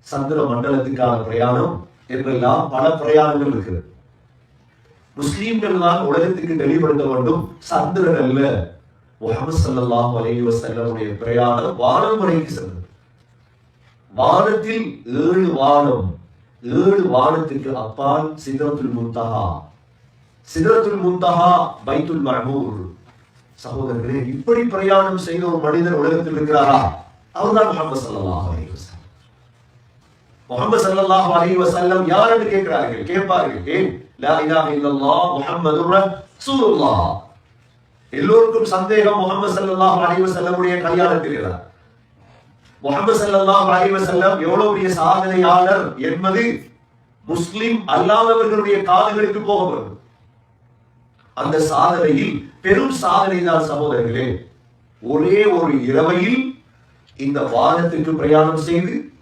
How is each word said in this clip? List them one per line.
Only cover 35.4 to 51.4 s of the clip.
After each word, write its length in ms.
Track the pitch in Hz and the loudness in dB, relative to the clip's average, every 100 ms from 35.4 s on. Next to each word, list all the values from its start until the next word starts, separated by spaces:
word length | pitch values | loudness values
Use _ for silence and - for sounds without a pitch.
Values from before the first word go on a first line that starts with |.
| 139 170 156 170 170 190 | -6 -2 0 0 2 2
ரசூலுல்லாஹ். 1120 | 190 - - _ - 269 214 156 - 95 85 - - - _ _ _ _ _ _ _ 135 | 2 -4 -16 _ -4 0 2 2 2 0 -2 -6 -12 -20 _ _ _ _ _ _ _ -4
எல்லோருக்கும் 500 | 185 226 226 226 220 | 4 6 6 2 0
சந்தேகம் 460 | 185 196 214 208 202 | -2 0 2 2 2
முஹம்மது 300 | 185 196 202 185 | -2 -2 -2 -2
ஸல்லல்லாஹு 420 | 196 185 185 180 170 | -2 2 2 4 2
அலைஹி 160 | 180 185 | 2 0
வஸல்லமுடைய 480 | 175 175 180 180 180 170 | 0 -2 0 0 0 0
கல்யாணத்தில் 580 | 175 175 165 151 147 92 | 2 2 0 -2 -6 -6
தான். 140 | 87 - _ _ _ _ _ _ _ _ _ _ _ 139 | -8 -14 _ _ _ _ _ _ _ _ _ _ _ -4
முஹம்மது 320 | 143 208 220 | -2 2 2
ஸல்லல்லாஹு 460 | 202 196 196 196 190 185 | 2 2 4 4 4 2
அலைஹி 180 | 185 196 | 2 0
வஸல்லம் 380 | 185 180 190 196 165 | 0 2 2 0 0
எவ்வளவு 260 | 202 208 | 2 2
பெரிய 160 | 196 185 165 | 0 -2 0
சாதனையாளர் 840 | 160 190 190 185 170 180 185 196 - 123 156 | 2 2 2 2 4 4 4 2 0 -6 -6
என்பது 340 | 165 190 190 233 - - _ _ _ _ _ - | -2 -2 0 -2 -4 -12 _ _ _ _ _ -8
முஸ்லிம் 480 | 170 170 202 233 226 185 180 | -6 -6 -4 -2 -2 0 0
அல்லாதவர்களுடைய 800 | 180 220 226 226 220 208 202 190 185 | 4 4 4 4 2 0 2 0 4
காதுகளுக்கு 520 | 185 214 208 202 196 202 | 2 4 0 -2 -2 -2
போக 100 | 208 180 | 0 0
வரும். 260 | 147 - 98 _ _ _ _ _ _ _ _ _ _ _ _ _ - | -4 -10 -16 _ _ _ _ _ _ _ _ _ _ _ _ _ -8